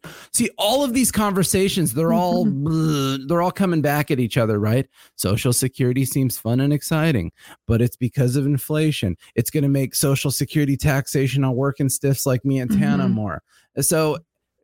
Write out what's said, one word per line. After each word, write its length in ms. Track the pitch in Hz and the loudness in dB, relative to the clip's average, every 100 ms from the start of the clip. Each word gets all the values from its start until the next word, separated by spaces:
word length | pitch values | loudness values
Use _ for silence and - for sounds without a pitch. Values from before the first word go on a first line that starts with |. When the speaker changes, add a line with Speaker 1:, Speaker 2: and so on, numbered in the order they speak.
| - - - | -8 -20 -6
Speaker 1:
See, 180 | - 233 - | -2 -2 0
all 260 | 202 262 285 | 0 2 2
of 80 | |
these 180 | 247 240 | 0 0
conversations, 840 | 208 208 196 170 190 190 190 143 | 0 0 0 0 2 0 0 -2
they're 200 | 120 165 | 0 2
all, 320 | 165 180 175 - | 2 2 2 0
Speaker 2:
Mm-hmm. 220 | 139 151 | 0 0
Speaker 1:
bleh, 600 | 160 156 147 135 135 135 | 0 2 0 0 -2 -2
they're 140 | 170 | 0
all 100 | 180 | 0
coming 300 | - 190 165 | 0 0 2
back 300 | 143 147 147 | 2 0 0
at 80 | 127 | 0
each 180 | 117 135 | 0 2
other, 220 | 110 104 | 2 2
right? 280 | 107 123 135 _ - - | 2 0 -2 _ -18 -4
Social 340 | 90 110 123 | -2 0 0
Security 540 | 120 131 - 123 123 131 | 0 -2 0 0 0 0
seems 320 | 139 131 - | 0 -2 -2
fun 240 | 110 123 | -2 0
and 100 | 143 | 0
exciting, 600 | 147 - 160 160 120 82 - - - - | 0 -2 0 0 0 -4 -10 -20 -10 0
but 140 | 113 | 2
it's 160 | 120 - | 2 0
because 400 | 123 - 123 139 | -4 0 0 2
of 80 | 139 | 0
inflation. 720 | 143 - 156 156 143 98 85 - 117 | -2 -2 0 0 0 -4 -4 -4 -4
It's 140 | - | -2
gonna 180 | 156 139 | 0 2
make 260 | 139 131 | 0 0
Social 380 | - 139 139 143 | -2 0 0 -2
Security 460 | - 135 156 143 139 | -4 -2 0 0 0
taxation 680 | 151 139 - 143 135 139 | 0 0 0 -2 0 0
on 120 | 131 123 | 0 0
working 340 | 139 - 139 | -2 0 -2
stiffs 360 | - 139 135 143 | 0 -2 0 0
like 200 | 127 139 | -2 0
me 140 | 135 | -2
and 120 | 123 | 0
Tana 340 | - 101 - 190 | 0 2 2 0
Speaker 2:
Mm-hmm. 80 | |
Speaker 1:
more. 300 | 113 104 76 - _ _ - | 0 -2 -6 -12 _ _ -4
So, 380 | 139 160 156 143 - _ _ _ | 0 2 0 -2 -8 _ _ _